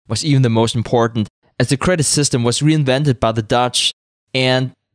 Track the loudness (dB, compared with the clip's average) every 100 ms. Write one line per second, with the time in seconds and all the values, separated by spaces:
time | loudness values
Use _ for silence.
0 | _ -6 0 2 2 2 0 -2 -2 0
1 | 0 -2 -6 _ _ _ -2 0 0 0
2 | 0 0 0 0 0 0 2 2 2 0
3 | 0 0 0 -2 -2 0 0 -2 -4 -6
4 | _ _ _ -2 0 0 -2 -10 _